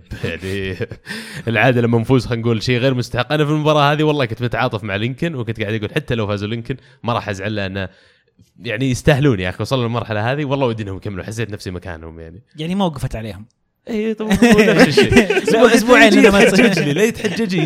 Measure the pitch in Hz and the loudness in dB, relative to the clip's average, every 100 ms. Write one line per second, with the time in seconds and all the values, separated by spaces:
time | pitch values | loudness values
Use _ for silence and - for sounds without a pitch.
0 | - - 98 82 92 98 95 90 - - | -14 -10 -8 -8 -8 -6 -6 -8 -10 -12
1 | - - 226 147 117 110 127 120 117 117 | -14 -14 -14 -12 -4 0 2 4 2 2
2 | 110 131 - 117 117 113 - 123 135 123 | 2 2 0 -4 -2 -2 0 0 0 -2
3 | 117 120 120 151 147 151 151 151 143 147 | -4 -4 -2 -2 0 0 0 2 2 2
4 | 151 147 120 110 120 113 123 107 107 98 | 0 0 -4 -4 -4 -2 -4 -4 -6 -4
5 | 120 127 170 139 113 110 104 110 104 156 | -4 -4 -6 -6 -8 -6 -4 -4 -4 -6
6 | - 117 104 101 104 117 117 131 _ _ | -4 -4 -4 -4 -6 -8 -8 -12 _ _
7 | 113 110 104 95 101 104 95 98 92 _ | -6 -4 -4 -8 -6 -6 -6 -6 -8 _
8 | _ _ _ _ _ _ 120 110 135 120 | _ _ _ _ _ _ -8 -4 -2 0
9 | - 135 143 98 90 - 107 131 117 117 | 2 4 4 2 -2 -4 -4 -2 -2 -4
10 | 110 107 113 143 139 139 127 110 98 95 | -4 -4 -4 -4 -4 -2 -2 -2 -8 -10
11 | 107 92 87 107 101 101 98 90 95 80 | -10 -10 -10 -8 -8 -8 -10 -10 -10 -14
12 | 80 82 82 95 _ 151 165 196 185 135 | -14 -16 -18 -20 _ -12 -6 -2 -2 -2
13 | - 113 110 95 110 _ _ _ - 214 | -8 -8 -10 -14 -18 _ _ _ -10 -6
14 | 220 214 214 196 233 214 196 170 233 240 | -4 -4 -2 4 6 6 6 4 4 4
15 | - 240 208 381 - 226 240 240 226 233 | 4 4 4 0 2 4 6 4 6 6
16 | 220 202 214 196 233 190 233 165 147 147 | 8 8 6 6 4 6 4 2 0 2
17 | 226 - 208 180 220 180 | 0 0 -4 -2 -2 -2